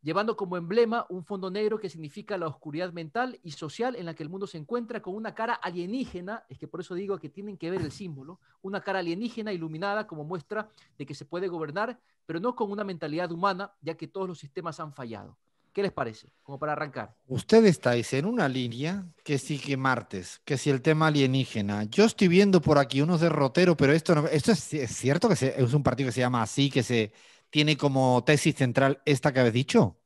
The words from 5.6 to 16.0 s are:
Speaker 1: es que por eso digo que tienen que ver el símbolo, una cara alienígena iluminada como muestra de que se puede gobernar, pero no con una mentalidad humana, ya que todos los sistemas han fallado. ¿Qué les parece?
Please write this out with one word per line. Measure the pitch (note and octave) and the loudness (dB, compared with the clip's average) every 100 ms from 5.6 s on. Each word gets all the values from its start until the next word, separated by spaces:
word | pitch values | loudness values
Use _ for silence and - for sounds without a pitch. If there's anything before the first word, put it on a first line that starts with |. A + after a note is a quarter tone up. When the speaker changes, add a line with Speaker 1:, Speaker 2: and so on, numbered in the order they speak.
| - F3 F3 A#3+ B3 F3+ F3+ G#3+ _ | -4 -6 -6 -4 -6 -8 -10 -12 _
Speaker 1:
es | B2+ | -18
que | D3 | -14
por | E3 | -12
eso | F3+ F3+ | -10 -8
digo | G3 F#3+ | -6 -6
que | D3+ | -8
tienen | - G3+ F#3+ | -14 -14 -10
que | E3 | -6
ver | F#3 | -4
el | D3+ | -6
símbolo, | - F#3+ C#3+ C3 F#3 _ _ | -8 -12 -12 -16 -20 _ _
una | F#3+ G3 | -8 -8
cara | F#3+ F#3+ | -4 -4
alienígena | F3 E3+ A#3 A#3 G#3+ | -2 -4 -6 -6 -6
iluminada | F#3+ D#3+ D#3 G3+ G#3 G#3+ | -6 -6 -6 -4 -4 -6
como | D#3+ | -10
muestra | D3+ F3+ - G#3+ G#3+ _ _ _ | -8 -8 -8 -8 -8 _ _ _
de | C#3+ | -14
que | |
se | C#3+ | -12
puede | C#3+ F3 F#3+ | -8 -6 -4
gobernar, | E3+ D#3 D3+ A3 A#3+ _ _ _ | -4 -6 -4 -4 -6 _ _ _
pero | E3 | -4
no | A3 B3 | -4 -2
con | G#3+ | -4
una | G3+ | -4
mentalidad | G3+ F3 D#3 D#3 F3+ | -6 -6 -6 -4 -4
humana, | E3 G3 F#3 G3 _ | -2 -2 -2 -8 _
ya | C#3 E3 | -10 -10
que | E3 | -10
todos | - F#3 | -8 -8
los | E3+ | -8
sistemas | C#3+ - E3+ D#3 | -12 -10 -10 -10
han | D#3+ | -12
fallado. | C#3+ B2 G#2+ G2 - _ _ _ | -12 -12 -12 -14 -20 _ _ _
¿Qué | - | -2
les | G3 | -2
parece? | - | -2